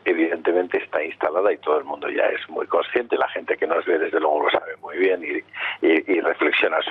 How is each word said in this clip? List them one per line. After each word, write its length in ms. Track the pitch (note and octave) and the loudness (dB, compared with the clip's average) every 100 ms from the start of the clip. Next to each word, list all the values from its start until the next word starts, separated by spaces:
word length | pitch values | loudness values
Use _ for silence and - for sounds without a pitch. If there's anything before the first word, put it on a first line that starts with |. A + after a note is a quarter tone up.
| - | 0
evidentemente 720 | E2 D#2+ - F2 F2 F2 G2 | 0 0 0 0 0 0 -2
está 260 | - D#2 | -2 -4
instalada 480 | D#2+ - A2 E2+ G2+ | -4 -2 -2 2 2
y 40 | F2 | 0
todo 200 | D#2 G#2 | 0 -2
el 60 | - | -2
mundo 220 | - - | -6 -6
ya 160 | - - | 0 0
es 200 | - - | -2 -6
muy 180 | D#2 D#2 | -6 -2
consciente, 500 | E2+ - B2 A#2+ - | -2 0 -2 -2 -2
la 120 | C3 | -2
gente 280 | - E2 - | -4 -4 -2
que 80 | D#2 | 0
nos 180 | F2 E2+ | 0 0
ve 120 | E2 | 0
desde 220 | D#2+ D#2 | 0 0
luego 240 | D#2 D2+ | 2 2
lo 80 | D2 | 2
sabe 240 | - E2 D#2+ | 0 -2 -10
muy 200 | D#2 E2 | -10 0
bien 260 | F#2 F2+ | 2 2
y, 640 | E2 F2+ - - - - - | -2 -6 -8 -8 -8 0 4
y, 300 | D#2+ - E2+ | 4 4 0
y 20 | |
reflexiona 580 | D2+ - D2+ - F#2 D#2+ D#2 | 0 0 0 2 2 0 0